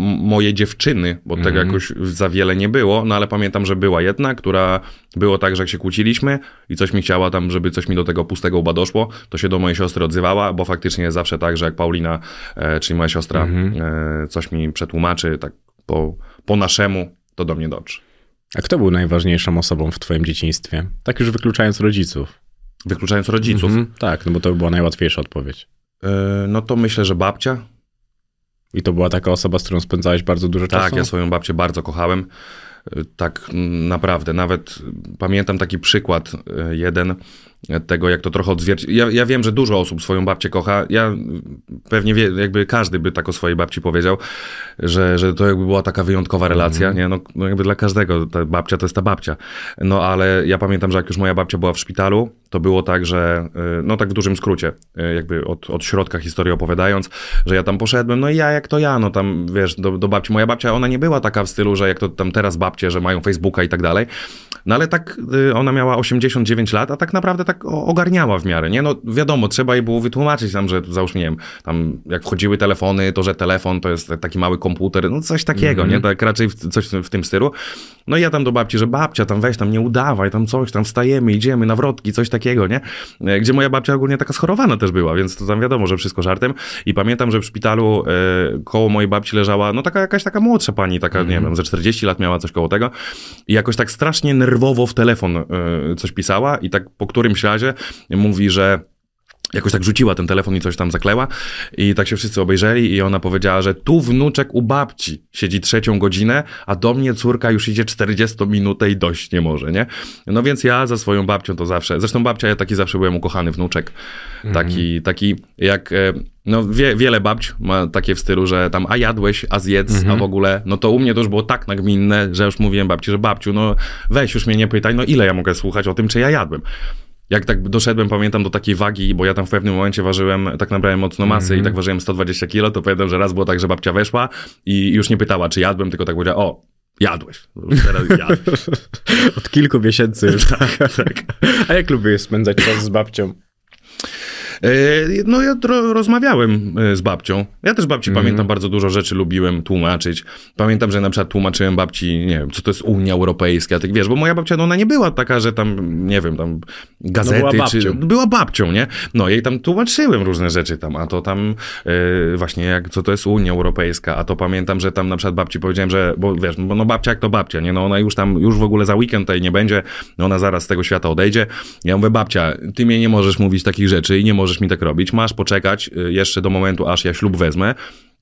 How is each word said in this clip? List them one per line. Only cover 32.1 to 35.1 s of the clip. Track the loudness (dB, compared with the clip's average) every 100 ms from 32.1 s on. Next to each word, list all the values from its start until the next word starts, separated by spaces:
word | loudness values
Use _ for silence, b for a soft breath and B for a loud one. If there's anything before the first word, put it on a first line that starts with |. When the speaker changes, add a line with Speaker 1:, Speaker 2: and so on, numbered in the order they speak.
| -2 -4 B B B B B -12 -10
Speaker 1:
E, | -10 -6
tak, | -6 -6 -8
m, | -4 -2 -2 -2
naprawdę. | 0 0 -2 -2
Nawet | -2 0 -2 -6 -16 -14 -14 -14